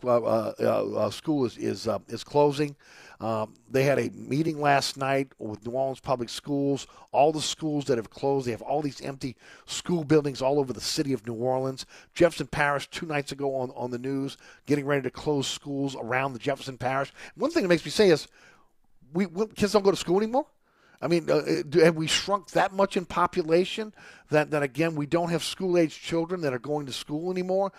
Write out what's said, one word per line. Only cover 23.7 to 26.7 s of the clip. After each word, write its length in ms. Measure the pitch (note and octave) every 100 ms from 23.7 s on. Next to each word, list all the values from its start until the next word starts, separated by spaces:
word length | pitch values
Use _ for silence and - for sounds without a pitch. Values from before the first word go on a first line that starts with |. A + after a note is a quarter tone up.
| - G#3+ - - - _
that, 200 | D3+ C#3+
that, 100 | D3+
again, 320 | C#3+ B2 E3
we 120 | D#3 C#3+
don't 240 | E3+ E3+
have 120 | E3
school-age 580 | - - F#3 F3 D#3+ -
children 400 | - E3 E3 F#3
that 100 | D3+
are 60 | B2+
going 280 | C#3+